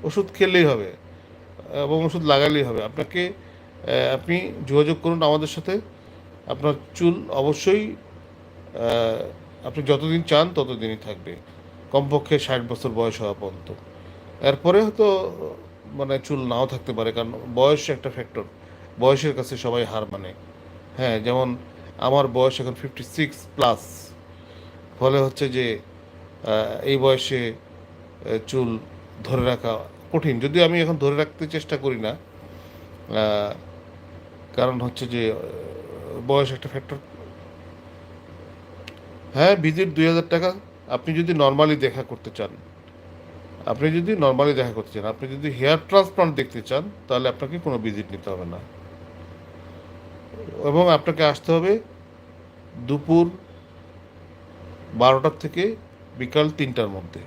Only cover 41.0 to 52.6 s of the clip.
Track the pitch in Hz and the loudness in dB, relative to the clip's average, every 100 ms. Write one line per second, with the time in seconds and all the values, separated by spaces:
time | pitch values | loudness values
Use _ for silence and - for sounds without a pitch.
41 | - 160 170 165 139 139 156 147 127 123 | -2 -2 0 4 4 6 4 4 0 -2
42 | 127 117 113 - 101 - - - - - | -8 -10 -12 -10 -10 -10 -20 -20 -20 -20
43 | - - - - - - - 113 151 165 | -20 -20 -20 -20 -20 -10 -6 -2 0 0
44 | 175 208 143 131 147 131 120 110 104 107 | 0 2 2 4 2 2 -2 -4 -8 -6
45 | 104 110 135 131 151 123 135 160 - 196 | -6 -6 -10 -6 -6 0 2 2 6 4
46 | 190 - 170 143 127 120 104 131 196 - | 4 2 2 2 -4 -8 -4 -4 -4 -14
47 | - 127 127 - 139 170 160 123 110 104 | -2 0 0 -2 -8 -6 -4 -2 -4 -6
48 | 92 95 98 92 87 90 - - - - | -8 -10 -8 -8 -8 -12 -14 -20 -20 -20
49 | - - - - - - - - - - | -20 -20 -20 -20 -20 -20 -20 -20 -20 -20
50 | - - - - - - 143 151 180 151 | -20 -20 -18 -16 -12 -4 0 4 6 6
51 | 170 160 151 143 - 165 180 220 - - | 4 2 2 2 0 2 4 0 -2 -20
52 | - - - - - - | -20 -20 -20 -20 -20 -20